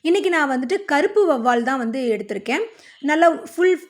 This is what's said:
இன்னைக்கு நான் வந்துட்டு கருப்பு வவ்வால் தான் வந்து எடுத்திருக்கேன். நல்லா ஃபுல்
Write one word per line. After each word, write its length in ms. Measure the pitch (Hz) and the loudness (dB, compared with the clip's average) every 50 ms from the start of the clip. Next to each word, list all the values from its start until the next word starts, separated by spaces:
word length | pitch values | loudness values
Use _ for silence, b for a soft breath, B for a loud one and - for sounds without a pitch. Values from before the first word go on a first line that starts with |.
| B | B
இன்னைக்கு 260 | 320 349 403 - 381 | 0 0 2 2 0
நான் 220 | 349 320 294 269 262 | 0 0 0 0 0
வந்துட்டு 240 | 254 262 240 381 403 403 | -2 -2 -2 -4 -4 -2
கருப்பு 380 | - 285 285 330 403 403 427 403 | -2 0 0 0 2 2 2 2
வவ்வால் 360 | 339 285 247 220 247 240 240 233 | 2 2 0 2 0 0 0 0
தான் 160 | 254 269 262 | -2 -2 -2
வந்து 220 | 240 226 226 269 | -4 -4 -4 -4
எடுத்திருக்கேன். 640 | 254 240 214 202 220 - - 202 202 233 254 339 453 453 B B B B B B | -2 -2 -2 -4 -4 -8 -8 -8 -6 -4 -4 -4 -4 -6 B B B B B B
நல்லா 280 | B 285 302 320 339 339 320 - - | B 0 2 4 4 4 4 2 -8
ஃபுல் 300 | - - 330 359 370 370 - - | -10 -4 0 2 2 2 0 -4